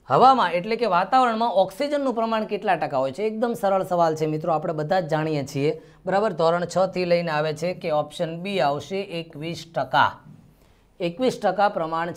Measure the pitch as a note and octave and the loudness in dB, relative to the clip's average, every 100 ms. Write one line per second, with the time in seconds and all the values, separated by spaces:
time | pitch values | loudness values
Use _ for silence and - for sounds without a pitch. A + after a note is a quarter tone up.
0 | - C#3 B3 C4 F3+ F3 G3+ A3+ A3+ F3 | 0 6 8 6 2 0 -2 -2 2 2
1 | G3 C4 B3 A3 A#3 G3+ F#3+ - C#4+ D4 | 2 4 2 0 0 2 0 0 -2 0
2 | C4+ A3+ A3+ A3 G#3+ G3+ G#3 E3 D3+ C3+ | 0 0 0 -2 -2 -2 0 0 0 0
3 | C3+ C3+ G#3+ A3 A3+ A#3 G3 G3 F#3 F3 | -2 -2 -4 -2 -2 0 0 0 2 2
4 | E3 D#3 D#3 D#3 E3+ D#3+ E3+ D#3 D3+ F#3 | 2 2 -2 -2 -2 -2 -2 -4 0 0
5 | D#3+ D#3 D#3 D3+ B2+ C#3 D3 D#3+ - - | 0 0 0 -2 -4 -2 -2 -2 -10 -12
6 | F#3+ F#3+ A3 E3+ E3 F3 E3+ F3 F#3 F#3 | -2 0 0 2 2 2 0 0 0 0
7 | F3+ F3 E3+ D3+ D#3 D3+ F3 F3+ F3 D3+ | 2 2 2 -2 -2 -2 -4 -4 -2 -2
8 | D3 - E3 E3 F#3+ G3 D3 C#3+ - F#3+ | -2 -6 -6 -6 -4 0 0 0 -4 -8
9 | G3+ E3+ E3 C#3+ D#3+ D#3+ - D#3 C3 D3 | -6 -8 -10 -10 -10 -10 -8 -6 0 2
10 | A2 - - - - _ _ _ _ - | 2 0 -14 -20 -20 _ _ _ _ -6
11 | F3 F3 B3+ - G3+ F#3 G3+ G3+ D#3+ E3 | -6 0 -2 0 -2 2 0 0 -4 -4
12 | E3+ | -6